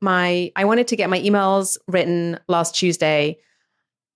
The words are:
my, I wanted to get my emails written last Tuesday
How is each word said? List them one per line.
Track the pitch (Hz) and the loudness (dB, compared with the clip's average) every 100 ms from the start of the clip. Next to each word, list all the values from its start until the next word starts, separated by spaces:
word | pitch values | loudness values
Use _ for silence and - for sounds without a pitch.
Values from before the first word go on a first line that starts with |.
my, | 196 180 180 175 175 - | 0 0 0 0 -2 -2
I | 202 | 2
wanted | 233 240 | 2 0
to | 214 | -2
get | 185 | 0
my | 185 | 0
emails | 202 202 190 196 190 - - | 2 2 2 2 0 -6 -2
written | 180 170 170 170 165 - | -2 0 0 -2 -6 -2
last | 170 165 | -2 -2
Tuesday | - 180 165 156 151 147 - _ _ _ _ _ _ _ | -2 -2 0 0 2 0 -4 _ _ _ _ _ _ _